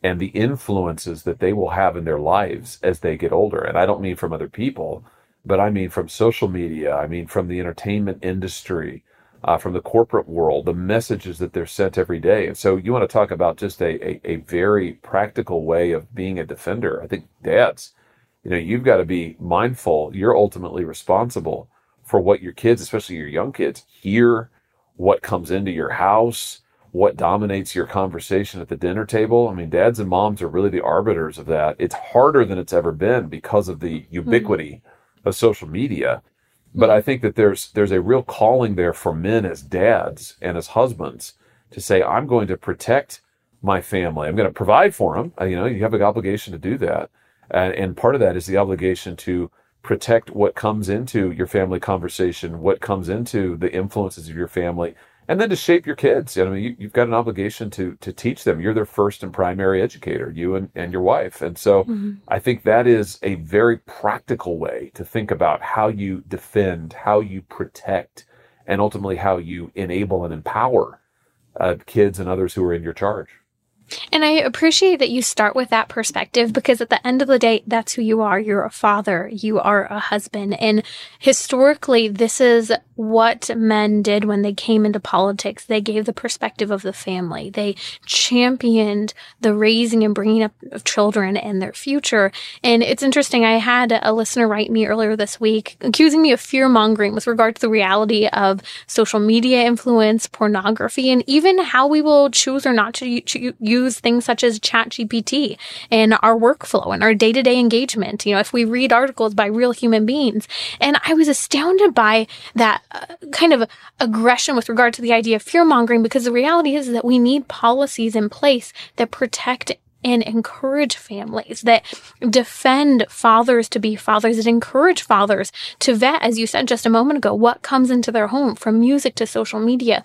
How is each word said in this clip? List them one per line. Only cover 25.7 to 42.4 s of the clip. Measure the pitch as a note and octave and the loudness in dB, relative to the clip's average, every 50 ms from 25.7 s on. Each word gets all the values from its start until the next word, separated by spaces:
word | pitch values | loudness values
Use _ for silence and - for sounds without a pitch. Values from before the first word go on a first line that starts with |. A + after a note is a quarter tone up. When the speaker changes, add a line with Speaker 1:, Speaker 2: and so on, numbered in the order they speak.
| F2 | -6
Speaker 1:
your | D#2+ D2+ C#2 | -6 -6 -6
house, | - - F2+ G2 G#2 A2 A2+ A#2+ A#2 - - - - - _ _ _ _ _ _ - | -4 -2 0 2 4 4 2 0 -2 -6 -10 -14 -16 -18 _ _ _ _ _ _ -2
what | F2 G2 F#2+ - | 0 0 0 2
dominates | D#2 F2+ E2+ F#2 G#2 G#2+ G2+ G2 G2 F#2+ - - | 0 0 0 0 0 -2 -4 -4 -6 -6 -6 -6
your | F2+ E2+ | -6 -6
conversation | - - G2+ F#2+ F#2+ D#2+ E2 - - G2 G2 G2+ - - F#2 | -4 -4 -4 -4 -4 -6 -10 -6 -4 -2 -2 -2 -4 -8 -14
at | E2+ - | -12 -12
the | E2 | -8
dinner | D2+ - F2 F#2 G#2 A2 | -6 -6 -4 -4 -4 -6
table. | - - A2 A2 A2 A#2 A#2+ A#2+ A2+ | -4 -2 -2 0 2 2 2 2 0
I | F#2+ | -4
mean, | F2+ E2+ D#2+ | -8 -8 -4
dads | D#2 E2+ F#2+ A#2 A#2+ G#2+ | 0 2 2 2 2 0
and | G#2 F#2 | -4 -2
moms | F2+ F2+ G2+ G#2+ G#2 G2 | 0 0 0 0 -2 -4
are | F2+ D#2+ | -6 -4
really | D2 F2+ G2 G2+ | -2 -2 -2 0
the | F2+ F2+ - | -2 -2 -2
arbiters | B1 D#2 F2+ G#2 A2 G2 E2 D#2+ D#2 D2 D2+ | 0 0 0 0 0 -2 -2 -4 -6 -10 -10
of | D2 | -6
that. | D2+ D#2+ D2+ D2+ D2+ D2+ - | -4 -2 -2 -2 -2 -2 -4
It's | F2 E2+ - | -6 -6 -6
harder | - - - - A#2+ C3 D3 D3+ C#3 A#2+ | -10 -12 0 2 4 4 4 4 4 2
than | F#2+ G2 F2+ | 2 -2 -6
it's | F2+ - F#2 | -6 -2 -2
ever | F2 D#2+ E2 D#2 | -2 0 -2 -2
been | D2+ D#2 G#2+ B2 B2 F#2 | -2 -2 0 0 0 -2
because | D2+ D2+ D2+ - - - G#2 G2 F#2 | -6 -10 -14 -8 -2 0 0 0 0
of | F2 D2+ | -6 -8
the | E2 E2+ D#2+ D2+ - | -8 -8 -8 -10 -12
Speaker 2:
Mm-hmm. | _ E2 | _ -10
Speaker 1:
ubiquity | F2 E2 - A2+ A#2+ - G#2 G#2 E2 D#2 D2 - - _ _ _ _ _ _ _ _ _ | -8 -4 0 0 0 0 0 -2 -4 -4 -8 -16 -20 _ _ _ _ _ _ _ _ _
of | - F#2+ | -4 -2
social | - - A2+ G#2 - - D#2 | 2 2 2 2 0 -4 -10
media. | D#2 F#2+ B2+ C#3 G#2 D2 B1+ B1 B1 - - _ _ _ _ _ _ _ _ _ - | -6 -6 -4 -4 -4 -4 -2 -2 -4 -4 -8 _ _ _ _ _ _ _ _ _ 0
But | - A2+ A2 | 2 4 4
I | A2 G#2+ G#2 | 6 4 2
think | - C3+ B2 | 0 -2 -2
that | A#2+ G#2 - | -4 -4 0
there's, | - G#2+ G2+ G2 - - - - | 2 2 2 2 0 -6 -6 -2
there's | G#2+ G#2 G2 G2 | -2 0 2 2
a | F#2 | 0
real | E2+ F#2+ B2 C3 B2+ | 2 2 2 0 0
calling | - - - A2 A2 B2 C3 A#2+ G#2+ G2+ | -4 -2 0 2 2 4 2 0 0 -2
there | F2 F2 F2 D#2+ | -2 -2 -2 -2
for | - - F2 D#2+ | -2 -4 -4 -4
men | D#2+ E2+ G2 A2 A#2 G2+ | -2 -2 0 0 0 0
as | F2+ E2 D2 | -2 -6 -10
dads | C#2 - - F2+ F#2+ A2+ A2+ F2 E2 - - - - - - _ | -12 -8 -2 0 2 2 2 2 0 -4 -8 -12 -16 -20 -18 _
and | - F2+ F2 | -10 -8 -6
as | E2+ E2 - | -8 -8 -4
husbands | - A2 B2+ B2+ A2+ - E2 C#2 A#1+ A#1+ - - - _ _ _ _ _ _ _ | 0 0 0 0 0 -6 -10 -12 -12 -14 -18 -20 -20 _ _ _ _ _ _ _
to | - - F#2+ | -16 -14 -2
say, | - G2+ F#2 F2+ | 0 2 2 2
"I'm | - E2+ A2+ B2 | 2 0 -2 0
going | C3 A#2+ A#2 | 0 0 0